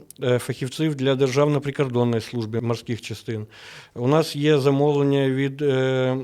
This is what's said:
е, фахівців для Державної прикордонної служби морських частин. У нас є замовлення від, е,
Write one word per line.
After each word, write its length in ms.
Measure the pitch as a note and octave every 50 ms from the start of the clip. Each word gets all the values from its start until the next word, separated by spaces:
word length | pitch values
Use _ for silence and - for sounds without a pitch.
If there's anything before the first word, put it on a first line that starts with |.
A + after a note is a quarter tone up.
| - - - - C#3+
е, 160 | B2+ B2 A#2+
фахівців 560 | - - B2+ - C#3 B2+ - - D3+ D#3 D3+
для 200 | C3+ C3 C3+ C3+
Державної 440 | C3 C#3 C3 B2 C#3 D3 D3+ D3 C#3
прикордонної 640 | C#3+ C#3+ C3+ - C#3+ C3 A#2+ A#2+ A#2+ A#2+ A#2 A2+
служби 400 | G#2+ - - A#2+ A2+ G#2+ A2 A2+
морських 400 | A#2 A#2 A#2 A2+ - - A#2+ G#2+
частин. 460 | - - A2 - - - A#2 G#2+ G#2+ G#2+ - - - - - - - - -
У 120 | A#2+ A#2+ B2+
нас 280 | D3 D#3+ D#3 - -
є 220 | D3 C#3+ D3+ D#3 C#3+
замовлення 720 | C3 C#3+ C#3 C3+ C#3+ D3+ D3 C#3+ C#3+ C#3 C#3 C#3 C3+ C3+
від, 320 | C3 C3 C#3 C#3 C3+ C#3
е, 560 | D3 C#3+ C3 C3 C3 C3 C3 C3 C3 B2+ B2+ C3+